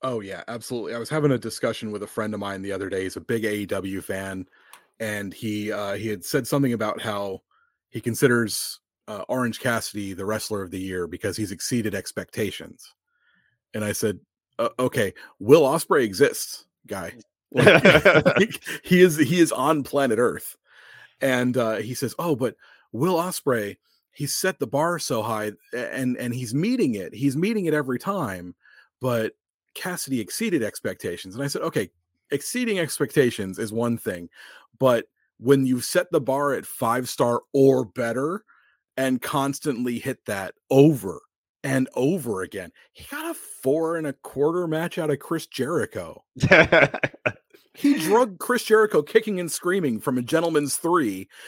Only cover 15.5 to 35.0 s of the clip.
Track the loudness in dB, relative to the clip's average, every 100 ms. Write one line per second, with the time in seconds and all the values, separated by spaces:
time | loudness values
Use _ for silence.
15.5 | 6 6 2 2 2 2 2 2 2 -8
16.5 | -12 _ _ -12 -10 -10 -14 -20 _ _
17.5 | 4 8 10 8 8 8 6 4 4 2
18.5 | 0 -12 -12 2 8 8 6 2 4 4
19.5 | 4 2 2 0 0 2 2 2 0 -10
20.5 | -16 _ -20 -20 -20 -20 _ 0 2 2
21.5 | 0 0 -2 -4 -6 -6 -4 -2 0 -2
22.5 | -4 -16 _ _ -2 0 0 -2 -4 0
23.5 | 0 -2 -8 _ _ _ -10 -6 -2 -4
24.5 | -4 -4 0 0 -2 -4 -4 -2 -4 -4
25.5 | -8 _ -10 -6 -4 -4 -4 -6 -6 -4
26.5 | -2 0 0 0 -2 -6 -4 -2 0 0
27.5 | 0 0 0 -2 -4 -4 -4 -4 -6 -12
28.5 | -18 _ -20 _ _ -2 0 -2 -6 _
29.5 | _ _ -10 -8 -8 -4 -4 -4 -4 -2
30.5 | 0 -2 -4 -8 -6 -8 -8 -10 -8 -6
31.5 | -4 -4 -4 -4 _ _ _ _ -6 -4
32.5 | -4 -2 0 -2 -2 0 4 2 0 -6
33.5 | -6 -6 -2 -2 -2 -4 -8 -10 -18 -20
34.5 | -20 _ _ 4 4